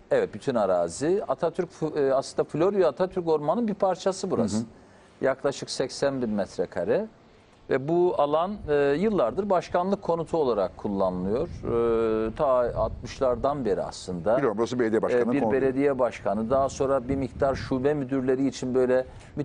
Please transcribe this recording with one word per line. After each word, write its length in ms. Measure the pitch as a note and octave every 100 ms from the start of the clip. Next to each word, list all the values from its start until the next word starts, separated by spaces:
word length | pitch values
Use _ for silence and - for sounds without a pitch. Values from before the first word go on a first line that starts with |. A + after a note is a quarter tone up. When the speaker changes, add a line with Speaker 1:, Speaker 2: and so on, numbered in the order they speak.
| -
Speaker 1:
Evet, 240 | C3+ F#2
bütün 200 | G#2 -
arazi. 680 | A#2+ G2 F2+ F2 F2 D3+ G3 -
Atatürk, 400 | C3+ E3 F3 E3+ - D#3 D3+
e, 160 | C3+
aslında 360 | C3 - - D3
Florya 400 | D3 F#3 G3+ E3
Atatürk 400 | C3 F#3 F#3 E3
Ormanı'nın 400 | D#3 D3 G3+ A3+
bir 60 |
parçası 560 | F#3+ F#3+ F3+ F#3+ F#3 F#3+
burası. 260 | A#2 G#2+ G#2+
Speaker 2:
Hı 40 |
hı. 40 | A#2 - - - - -
Speaker 1:
Yaklaşık 500 | C3 C3+ C#3+ - C3+
seksen 520 | - C3 - C#3 C3+
bin 80 | A#2
metrekare. 760 | G#2 F#2 - F2 F#2 F2+ D3+ A3 - - - - - -
Ve 180 | C3+ C#3+
bu 260 | F3 F3+ -
alan, 360 | C#3+ D3+ F3+ G#3+ D3+
e, 60 | C#3+ C#3+ D3
yıllardır 520 | A3 F#3+ A#2 C#3 G3+
başkanlık 520 | F3+ - F3+ F#3 G3
konutu 360 | - E3+ D#3 E3
olarak 380 | C3+ G#2 F#2 -
kullanılıyor. 720 | A2 G2 F#2+ F2+ F#2+ A#2 E3+
E, 840 | - - A#2 A#2 A2+ A2+ A2 A2
ta 120 | A2 C#3+ B2+ A#2+ -
altmışlardan 880 | A2 - - - C3 A#2 C3+ D3
beri 180 | A2 F2
aslında. 540 | C#2+ - - F2+ F2+ B2+
Speaker 2:
Biliyorum, 220 | C3 G#2
burası 200 | A2+ B2+
belediye 220 | A2 G#2+
başkanının 280 | F#2+ B2 A#2
Speaker 1:
E, 20 |
bir 80 | C#3
Speaker 2:
konutu. 160 | A2+ C3+
Speaker 1:
belediye 420 | C3+ C3 C#3+ C3
başkanı. 520 | A#2+ - G2+ G2+ A2+
Daha 180 | C3+ C3+
sonra 400 | - C3+ C3+ B2
bir 80 | C3+
miktar 380 | B2+ - C#3
şube 400 | B2+ - C3 C3+
müdürleri 520 | D3+ B2+ C3+ B2+ C3 C3+
için 260 | - B2+
böyle 320 | B2+ B2+ B2+ B2+ - -
Speaker 2:
Küçük 0 | -